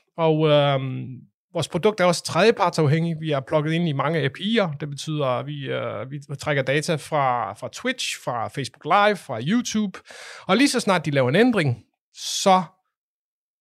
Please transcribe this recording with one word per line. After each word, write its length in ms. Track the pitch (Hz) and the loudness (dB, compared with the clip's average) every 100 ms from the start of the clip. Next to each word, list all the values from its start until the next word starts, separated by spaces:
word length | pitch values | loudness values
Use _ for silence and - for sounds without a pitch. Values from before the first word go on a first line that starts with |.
| _ - | _ 0
og, 300 | 160 156 156 | 2 4 4
øhm, 560 | 147 143 139 131 127 127 127 - _ _ | 4 4 0 -2 -8 -10 -14 -18 _ _
vores 140 | 170 - | -8 -4
produkt 320 | 175 208 208 | 0 0 4
er 60 | 180 | 2
også 180 | 160 | 2
tredjepartsafhængigt. 960 | - 160 214 220 180 170 147 160 170 156 | -2 4 4 4 0 2 2 2 0 -4
Vi 100 | 160 | -2
er 80 | 139 | -2
plugget 340 | 127 156 151 | 0 0 0
ind 140 | 165 170 | 0 0
i 40 | |
mange 260 | 139 139 165 | 0 0 0
A 80 | 135 | -2
P 100 | - | -4
I'er. 380 | 196 226 180 143 | -2 0 0 -4
Det 100 | 151 | -8
betyder, 360 | 139 160 151 135 | -8 -6 -2 0
at 200 | 123 135 | -2 -4
vi, 200 | 143 135 | -8 -6
øh, 460 | 127 117 107 127 | -6 -6 -8 -10
vi 80 | 143 139 143 | -12 -12 -8
trækker 240 | 151 139 | -2 0
data 320 | 131 151 151 156 | 2 0 0 -4
fra, 580 | - 156 135 120 98 | -2 0 2 0 -4
fra 160 | 104 123 | -8 -12
Twitch, 460 | - 247 254 - - | -6 -6 -4 -6 -6
fra 240 | 151 120 107 | -6 -4 -6
Facebook 380 | - 127 - 147 | -6 -10 -10 0
Live, 300 | 196 208 202 | 4 4 0
fra 240 | - 117 | -6 -6
YouTube. 580 | 135 240 - 214 208 - - - - - - | 0 0 0 -2 -4 -8 -18 -20 -18 -12 0
Og 100 | 208 | 4
lige 120 | 285 | 4
så 100 | 240 | 2
snart 260 | - 180 151 | 0 0 0
de 60 | |
laver 180 | 139 123 | 0 2
en 60 | 170 | 4
ændring, 480 | 254 214 147 117 - _ _ - | 4 4 0 -2 -8 _ _ -12
så, 480 | - - 196 185 160 _ _ _ _ _ _ _ _ _ | -8 0 4 4 2 _ _ _ _ _ _ _ _ _